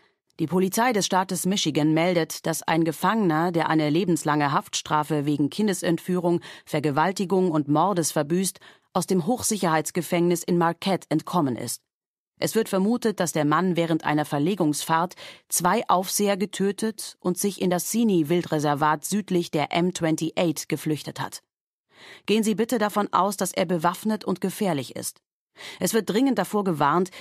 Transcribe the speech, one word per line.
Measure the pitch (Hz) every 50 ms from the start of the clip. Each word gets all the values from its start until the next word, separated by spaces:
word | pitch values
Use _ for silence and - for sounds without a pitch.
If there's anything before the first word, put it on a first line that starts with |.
| _ _ _ _ _ _ _ -
Die | 170 143
Polizei | 170 185 185 190 - 220 233 262 240
des | 202 170
Staates | - 196 185 190 185 185 165 -
Michigan | 180 202 202 - 160 135 151 147 156 156
meldet, | 160 165 185 180 170 160 - - - -
dass | 160 156 - -
ein | - 165 165 165
Gefangener, | 160 151 - - 185 220 226 208 170 151 156 170 180 165
der | 165 - -
eine | 160 156 151 151
lebenslange | 147 170 208 180 170 147 - 151 147 151 147 139
Haftstrafe | 147 190 - - - - - - 156 151 151 - 156 147 139
wegen | 151 147 143 147 139
Kindesentführung, | - - 214 208 185 - - 175 170 165 - - 180 180 165 175 175 165 - - - - -
Vergewaltigung | - - 151 135 151 135 151 156 185 190 - 202 160 196 190 185 185 151
und | 156 143 143
Mordes | 147 147 170 196 202 175 156 -
verbüßt, | - 165 147 143 170 185 190 180 - - - - - _ _ _ _
aus | 185 170
dem | - 196 185 151
Hochsicherheitsgefängnis | 180 254 240 - - 220 185 - 170 160 156 151 - - 180 160 - 185 170 170 175 175 170 -
in | - 185 170
Marquette | 170 165 175 - - 196 185 156 - -
entkommen | - 160 - - - 180 147 135 160
ist. | - - 117 - - _ _ _ _ _ _ _ _ _ _ _ _
Es | 120 - -
wird | 220 226 -
vermutet, | 202 190 190 214 240 240 - 226 202 -
dass | 185 160
der | - 160 147
Mann | 147 160 170 185 190 170
während | 170 165 160 165 156 -
einer | 151 151 151 151
Verlegungsfahrt | - 156 143 143 175 214 180 170 151 147 - - - 165 160 175 180 - - - - - - _ _
zwei | - - 170 180 196 233 - -
Aufseher | 160 180 190 175 - - 208 202 202
getötet | 185 208 202 - - 190 196 196 - 220 220 214 - - - - _
und | - 185 175 -
sich | - 202 180 - 190
in | 185
das | 180 175 - - -
Sini-Wildreservat | 226 240 220 190 170 151 143 175 175 165 - 160 151 143 151 147 139 156 151 156 151 -
südlich | - 185 214 208 - 185 175 170 - -
der | 156 139 -
M | - - 165 180 -
twenty-eight | - 165 160 160 160 165 156 - - 185 165 151 - - -
geflüchtet | 160 147 - 160 156 143 - 147 - -
hat. | - - - - - _ _ _ _ _ _ _ _ _ _ - - - - - _
Gehen | - 202 226 208
Sie | 220 208
bitte | 170 233 233 254 226
davon | 208 208 - 208 202 - -
aus, | 175 185 202 196
dass | - 190 180 -
er | - 185
bewaffnet | 165 185 165 156 170 180 - - 214 214 208 -
und | - 190 -
gefährlich | - 190 - - 214 185 160 139 127 - -
ist. | - - - - _ _ _ _ _ _ _ _ - - - - -
Es | 185 175 -
wird | 226 180 -
dringend | 180 226 269 277 233 202
davor | 180 - - 208 202
gewarnt, | 190 165 143 147 139 151 175 190 - - -